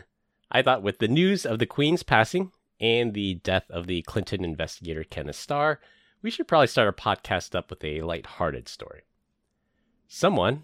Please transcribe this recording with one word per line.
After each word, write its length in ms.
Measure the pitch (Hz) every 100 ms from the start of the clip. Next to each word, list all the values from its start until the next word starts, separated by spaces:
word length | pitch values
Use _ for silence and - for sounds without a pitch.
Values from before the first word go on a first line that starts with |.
| - _ _ _ -
I 120 | 131
thought 200 | 127 127
with 160 | 98 -
the 100 | 110
news 360 | 143 185 196
of 140 | 123 113
the 80 | 117
Queen's 360 | - 147 170
passing 500 | - 113 113 90 185 _ _ -
and 340 | 113 117 120
the 200 | 104 101 87
death 300 | - 92 -
of 160 | 87 85
the 160 | 87
Clinton 420 | - 110 92 101
investigator 600 | 87 80 80 - 82 80
Kenneth 320 | 78 - 71 71
Starr, 440 | - 143 151 156 _ _ _ _
we 80 | 220
should 180 | - 330
probably 180 | 160 127
start 180 | - 107
our 60 |
podcast 600 | - - 98 - 92 -
up 160 | 92 -
with 120 | -
a 180 | 78 76
lighthearted 640 | 80 85 - - 82 65 62
story. 340 | - - - _ _ _ _ _ _ _ _ _ _ _
Someone, 540 | - 180 156 92 147